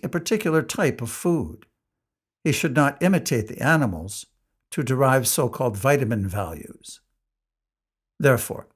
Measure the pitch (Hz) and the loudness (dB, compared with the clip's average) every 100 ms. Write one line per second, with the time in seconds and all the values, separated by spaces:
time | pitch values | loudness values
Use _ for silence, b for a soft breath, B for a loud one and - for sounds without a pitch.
0 | - 175 165 214 170 160 156 - 160 120 | -6 -6 -2 -2 2 0 0 0 0 -2
1 | 117 - 175 165 82 - _ _ _ _ | -6 -4 0 0 -2 -10 _ _ _ _
2 | _ _ _ _ 160 143 160 131 139 - | _ _ _ _ -2 0 0 2 2 2
3 | 180 180 - 123 104 - 131 160 123 82 | 2 2 0 -2 -2 -2 2 2 2 -2
4 | 90 - - _ _ _ _ - 131 131 | -10 -12 -16 _ _ _ _ -4 -2 2
5 | 135 131 117 - 127 - 127 101 131 143 | 4 4 2 0 -2 -2 -4 0 2 2
6 | 131 110 98 98 87 73 - - - - | 2 -2 -2 -4 -6 -8 -14 -18 -20 -20
7 | _ _ _ _ _ _ _ _ _ _ | _ _ _ _ _ _ _ _ _ _
8 | _ - 143 123 - - - | _ 0 2 4 0 -10 -16